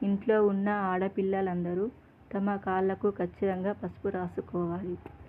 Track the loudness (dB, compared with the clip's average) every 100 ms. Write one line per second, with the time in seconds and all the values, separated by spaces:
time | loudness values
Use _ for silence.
0 | 0 2 4 6 6 4 2 2 2 2
1 | 0 0 0 2 0 0 -2 0 -2 -4
2 | -20 -20 -8 -2 0 0 0 0 0 0
3 | 0 0 -4 -2 -2 0 -2 -2 -6 -6
4 | -4 -2 -4 -6 -6 -2 -2 -2 -6 -8
5 | -10 -18